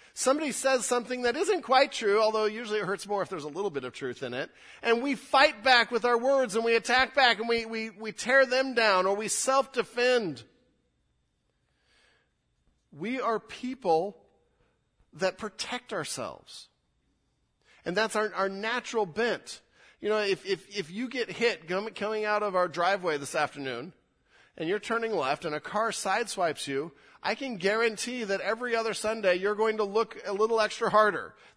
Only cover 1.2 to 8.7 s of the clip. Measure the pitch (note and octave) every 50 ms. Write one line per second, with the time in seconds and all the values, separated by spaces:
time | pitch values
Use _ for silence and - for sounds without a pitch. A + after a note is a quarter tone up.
1.2 | B3 A#3+ A#3+ D4 F4+ E4+ G#4 E4 - - C4 C4 C#4+ - - - A#3 G3+ G3+ G#3+
2.2 | A3 A3 A3 A3 G#3+ G#3+ G#3+ A3+ B3 G#3+ G#3 G#3+ G3+ E3+ G3+ - - F#3+ G#3 G3+
3.2 | F3+ - F#3+ E3 C#3+ D#3 C#3+ F3 G3+ G3 D3 C#3 B2 B2+ - - C#3 B2+ A#2+ -
4.2 | C#3 A#2+ B2 B2+ D#3 - - - - - - - - A3+ A#3 A#3 B3+ C#4+ C4+ -
5.2 | - - - C#4 C#4+ D#4 D4+ G#3+ G#3 C4+ B3+ A#3+ A3+ - B3 A3+ G#3 A#3+ A#3+ A#3
6.2 | A#3+ C4 C#4 C4+ C4 A3 E3+ A3+ A3+ A#3 A#3 A3+ A3+ - A#3+ B3+ C4 B3+ - C#4+
7.2 | C4 A#3+ A3+ F#3+ A3 A#3 A#3 A#3 A3+ A3 A3+ A3 A3 A3 F#3+ G3+ A3 A3 - -
8.2 | - A3 C4+ C#4 C4+ A#3+ B3 C4 C4+ C4+